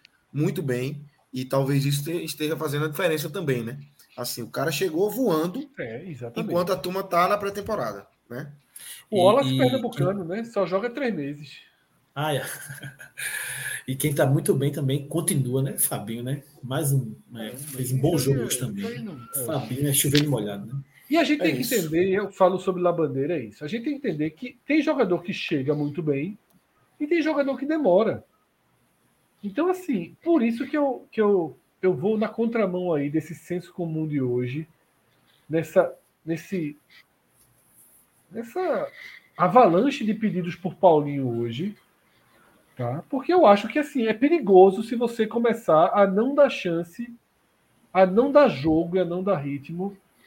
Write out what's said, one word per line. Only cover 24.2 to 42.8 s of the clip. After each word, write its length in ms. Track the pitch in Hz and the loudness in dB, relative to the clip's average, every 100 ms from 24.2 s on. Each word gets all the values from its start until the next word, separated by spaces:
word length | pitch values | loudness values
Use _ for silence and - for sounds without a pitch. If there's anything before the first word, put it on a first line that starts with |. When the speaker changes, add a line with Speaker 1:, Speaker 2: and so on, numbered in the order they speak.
| 156 | -4
Speaker 2:
que 260 | - 247 - - | -6 -14 -16 -2
tem 160 | 302 | 0
jogador 400 | 311 277 202 175 | 2 2 2 0
que 100 | 175 | -2
chega 440 | 170 - 147 131 147 | -8 -4 -2 0 -2
muito 260 | 147 143 | -2 -4
bem 340 | 151 139 165 208 _ _ _ _ _ _ | -2 -2 -4 -8 _ _ _ _ _ _
e 60 | 294 | -2
tem 160 | 339 | 0
jogador 340 | 302 285 269 262 | 0 0 0 -2
que 60 | 277 | -4
demora. 560 | 320 247 180 214 117 - _ _ _ _ _ _ _ _ _ _ _ | 0 4 4 4 -2 -10 _ _ _ _ _ _ _ _ _ _ _
Então, 260 | 202 196 349 | -8 -2 0
assim, 480 | 370 - 214 170 - | -2 -2 -4 -4 -8
por 180 | 330 330 | 0 2
isso 240 | 233 226 277 | 2 0 -2
que 100 | 302 | 0
eu, 320 | 285 247 - | 0 -2 -6
que 100 | - | 0
eu, 340 | 208 196 156 - _ _ | 2 4 0 -6 _ _
eu 140 | 185 | 0
vou 240 | 151 185 214 | 2 0 0
na 100 | 208 | -2
contramão 640 | 214 233 233 196 180 180 | -2 -2 0 0 0 0
aí 160 | 151 143 | 0 0
desse 280 | 156 156 160 | -2 -4 -10
senso 360 | - 175 170 | -8 -8 -8
comum 360 | - 170 156 156 | -8 -6 -4 -2
de 120 | 147 | -2
hoje, 480 | 127 123 123 143 160 _ _ _ _ _ _ _ _ | 0 0 -2 -6 -10 _ _ _ _ _ _ _ _
nessa, 460 | 160 160 190 180 - _ _ 156 | -4 2 2 2 -2 _ _ -8
nesse, 500 | 160 - 190 151 147 _ - _ _ _ _ _ _ _ _ _ _ _ _ _ | -8 -4 -4 -4 -8 _ -20 _ _ _ _ _ _ _ _ _ _ _ _ _
nessa 560 | 208 233 349 370 220 143 - - - _ - | -14 -10 -4 -2 -2 -4 -10 -20 -20 _ -2
avalanche 640 | 170 220 220 170 277 - | 4 8 8 6 4 0
de 100 | 220 214 | -2 -2
pedidos 400 | 214 175 175 - | -2 -2 -4 -6
por 180 | 185 135 | -8 4
Paulinho 640 | 185 151 147 143 131 117 | 6 6 4 -2 -2 -2
hoje, 360 | 117 117 196 202 _ _ _ _ _ _ _ _ _ | -4 -4 -8 -8 _ _ _ _ _ _ _ _ _
tá? 280 | - | -8